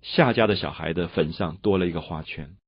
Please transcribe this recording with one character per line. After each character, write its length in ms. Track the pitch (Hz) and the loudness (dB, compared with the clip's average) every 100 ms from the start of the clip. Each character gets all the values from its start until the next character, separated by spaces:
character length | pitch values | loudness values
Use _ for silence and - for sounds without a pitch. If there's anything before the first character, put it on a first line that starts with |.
夏 300 | - - 143 | -4 2 4
家 160 | 117 110 | 6 4
的 80 | 98 | 2
小 160 | 76 | -2
孩 200 | 73 80 | -4 -4
的 140 | 85 85 | -2 -2
坟 260 | - 78 | 0 -2
上 240 | 82 90 82 | 0 -6 -2
多 160 | 104 95 | 2 2
了 80 | 90 | 2
一 60 | |
个 80 | 82 | -2
花 240 | - 80 | -8 -10
圈。 320 | 78 - 73 92 | -10 -12 -14 -16